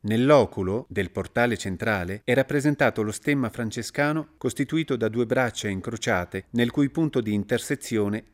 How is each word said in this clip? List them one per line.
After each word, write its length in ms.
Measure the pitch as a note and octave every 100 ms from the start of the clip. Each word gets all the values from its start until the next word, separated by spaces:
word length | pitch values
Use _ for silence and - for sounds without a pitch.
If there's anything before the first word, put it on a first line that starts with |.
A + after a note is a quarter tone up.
Nell'oculo 840 | G2+ A2+ C3 D3 G#2 - F#2 G#2+ C#3
del 200 | F#2 F#2
portale 460 | - F#2 - A#2+ A2
centrale 640 | G2 F2+ A2+ G2+ F2 G2+
è 100 | -
rappresentato 680 | B2 C3+ D3 D3 C#3+ C3 A2
lo 80 | G#2+
stemma 380 | G2+ - C#3+ A#2
francescano 880 | - A2+ A2+ A2 - D3 D#3 D3 _
costituito 600 | C3 - C#3 E3 D#3 B2+
da 120 | A2
due 160 | A2+
braccia 440 | A#2 B2+ A#2+ - G#2+
incrociate 800 | F#2+ A#2 A2+ - F#2+ F2+ F#2+ -
nel 200 | A#2 A#2+
cui 200 | D3 C#3
punto 300 | E3 D#3+ C3
di 120 | A2
intersezione 920 | G#2 G2+ A#2+ - C#3+ - A2 G2+ G#2+ -